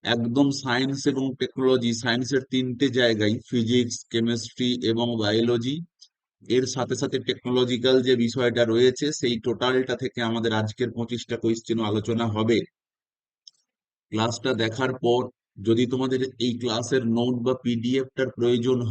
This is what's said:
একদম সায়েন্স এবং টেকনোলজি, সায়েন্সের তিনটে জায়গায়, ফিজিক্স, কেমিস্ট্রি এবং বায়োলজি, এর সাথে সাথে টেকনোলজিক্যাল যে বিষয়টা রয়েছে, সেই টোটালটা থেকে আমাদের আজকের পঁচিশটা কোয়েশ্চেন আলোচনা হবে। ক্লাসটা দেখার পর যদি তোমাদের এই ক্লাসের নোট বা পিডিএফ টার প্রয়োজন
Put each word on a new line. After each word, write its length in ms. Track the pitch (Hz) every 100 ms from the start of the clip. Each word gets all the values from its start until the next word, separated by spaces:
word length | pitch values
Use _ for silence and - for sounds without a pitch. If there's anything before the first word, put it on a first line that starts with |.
| - 117
একদম 320 | 117 123 139 135
সায়েন্স 360 | - 120 131 139 147
এবং 120 | 135 135 127
টেকনোলজি, 520 | 127 - 131 127 117 113
সায়েন্সের 420 | 123 117 123 135 127
তিনটে 340 | 131 127 120 139 120
জায়গায়, 360 | 120 110 107 110 -
ফিজিক্স, 460 | 123 110 123 120 - -
কেমিস্ট্রি 580 | 117 117 117 110 - 123 120 110
এবং 160 | 113 120 113
বায়োলজি, 540 | 104 110 117 120 120 151 170 _ - _ _ _ - 127
এর 100 | 131
সাথে 220 | 131 120 127
সাথে 160 | 139 131 120
টেকনোলজিক্যাল 680 | 117 123 123 123 123 123 131 123
যে 60 | 123 117
বিষয়টা 380 | 131 120 117 117
রয়েছে, 400 | 113 127 127 147 151
সেই 160 | 131 117 120
টোটালটা 500 | 107 123 131 127 120
থেকে 160 | 127 - 117
আমাদের 220 | 113 113 110
আজকের 280 | 107 - 120 107
পঁচিশটা 380 | 117 120 - 117
কোয়েশ্চেন 360 | 117 113 - 117 107
আলোচনা 360 | 143 120 113 117 107
হবে। 240 | 113 113 - _ _ _ _ _ _ _ _ _ _ _ _ _ _
ক্লাসটা 420 | 107 113 117 131 120
দেখার 280 | 113 110 131 -
পর 180 | 117 120 - _ _ - 98
যদি 160 | 113 123
তোমাদের 280 | 127 131 131 131 - 123
এই 80 | 110
ক্লাসের 420 | 120 110 117 135 113 113
নোট 180 | 123 123 120
বা 80 | 131
পিডিএফ 440 | 120 117 117 131 131 -
টার 140 | 131 -
প্রয়োজন 440 | 120 120 120 127 117